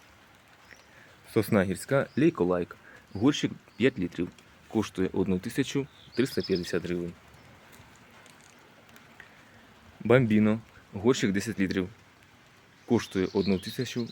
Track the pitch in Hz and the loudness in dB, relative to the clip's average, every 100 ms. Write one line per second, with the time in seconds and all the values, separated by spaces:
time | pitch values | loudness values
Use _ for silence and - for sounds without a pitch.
0 | - - - - _ - - - - - | -20 -20 -20 -20 _ -20 -20 -20 -20 -20
1 | - - - 113 104 107 95 90 - 139 | -20 -20 -4 -2 2 2 0 -2 -2 -2
2 | - - 160 - 90 90 - - - - | -2 0 0 2 0 0 -4 -10 -20 -20
3 | - 98 127 147 143 - - - 127 107 | -14 0 0 2 -2 -6 -14 -2 0 0
4 | 87 - 87 - - - - 110 101 - | -4 -4 -6 -8 -20 -20 -6 -2 -2 -2
5 | 92 101 95 92 117 - 131 139 135 - | -2 0 0 -2 -4 -4 -4 -4 -6 -10
6 | - - 131 - - 92 85 90 87 87 | -8 -2 -2 -2 -2 -2 -2 -4 -4 -4
7 | 85 87 - - - - - - - - | -6 -10 -20 -20 -20 -20 -20 -20 -20 -20
8 | - - - - - - - - - - | -20 -20 -20 -20 -20 -20 -20 -20 -20 -20
9 | - - - - - - - - - - | -20 -20 -20 -20 -20 -20 -20 -20 -20 -6
10 | 107 127 120 107 107 113 - - - 104 | 4 6 6 4 4 2 -4 -20 -16 -2
11 | 110 131 107 98 110 95 95 92 92 - | 2 2 2 0 -2 -2 -2 0 -4 -8
12 | - _ - _ _ _ _ _ - 113 | -20 _ -20 _ _ _ _ _ 0 0
13 | - 98 92 101 92 92 110 - 123 123 | 0 -2 -2 0 0 0 -2 -8 -8 -6
14 | 117 | -8